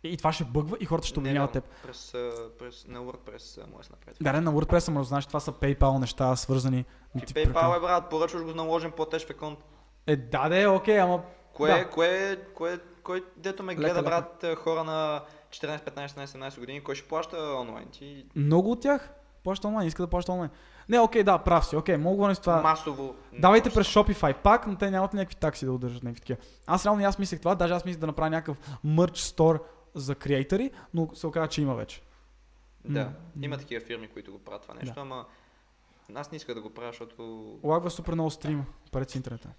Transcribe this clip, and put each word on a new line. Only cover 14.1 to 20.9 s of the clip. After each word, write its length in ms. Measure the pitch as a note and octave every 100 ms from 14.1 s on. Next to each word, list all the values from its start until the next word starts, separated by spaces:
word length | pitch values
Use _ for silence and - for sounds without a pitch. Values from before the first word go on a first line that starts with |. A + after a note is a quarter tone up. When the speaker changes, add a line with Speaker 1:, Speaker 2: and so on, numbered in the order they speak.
| E3+ E3 -
Speaker 2:
а, 120 | E3+ D#3+
хора 280 | E3 E3
на 380 | D#3+ D#3 D#3 D3 - - _
четиринайсет, 340 | - D3 D3+ D3
петнайсет, 320 | C#3 C#3+ C#3+
шестнайсет 400 | C#3 C3 C3+ C3+
години, 240 | B2 C#3+
кой 120 | C#3 D#3+
ще 120 | -
плаща 300 | D#3 E3 F3
онлайн? 500 | D3+ C3+ A#2 A2 -
Ти 360 | - C#3 C#3+ - D3+
Speaker 1:
Много 360 | C#3+ E3 G3
от 100 | A#3
тях 280 | C#4 C#4+ - - _ _
плаща 240 | F#3 G3 G#3
онлайн, 200 | G#3+ E3+
иска 160 | D#3
да 60 | F3
плаща 220 | F3+ F3
онлайн. 200 | F3+ E3 - - -
Не, 100 | -